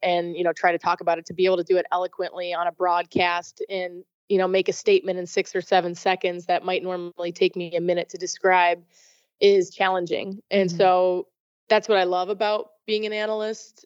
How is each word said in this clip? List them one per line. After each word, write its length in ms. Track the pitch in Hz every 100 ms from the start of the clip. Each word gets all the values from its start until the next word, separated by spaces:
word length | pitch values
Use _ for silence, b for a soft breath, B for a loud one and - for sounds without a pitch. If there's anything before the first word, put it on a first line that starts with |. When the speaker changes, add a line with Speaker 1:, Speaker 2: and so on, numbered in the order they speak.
Speaker 1:
and, 340 | 180 175 175 170
you 60 |
know, 100 | 175
try 180 | 165 180
to 60 | 170
talk 240 | 175 180
about 160 | 175 165
it, 80 | -
to 80 |
be 120 | 175 185
able 120 | 185
to 60 |
do 140 | 175 180
it 80 | 175
eloquently 640 | 180 185 - 180 - 175
on 140 | 170 175
a 40 |
broadcast 920 | 170 180 175 175 180 175 175 - - -
and, 360 | 190 180 180 - _ -
you 80 | 196
know, 100 | 185
make 220 | 190 180
a 40 |
statement 440 | - - 196 190 180
in 80 | 175
six 300 | - 185 185
or 60 |
seven 340 | 170 190 175 175
seconds 500 | 196 185 185 175 175
that 180 | 175
might 200 | 185 185
normally 480 | 180 180 175 - 175
take 240 | 170 180 180
me 200 | 170 170
a 60 |
minute 280 | 175 175 -
to 80 | 180
describe 640 | 180 - 190 185 175 175 _ b b b b _
is 320 | 202 202 180
challenging. 680 | - 190 185 170 - 190 196 -
And 180 | 196 190
Speaker 2:
Mm-hmm. 80 | 170
Speaker 1:
so 500 | 190 180 185 180 - _ _ _ -
that's 220 | 220 208
what 80 | 202
I 60 |
love 260 | 180 180 180
about 400 | 202 208 214 - _ -
being 220 | 214 214
an 60 |
analyst. 720 | 214 214 214 214 220 - _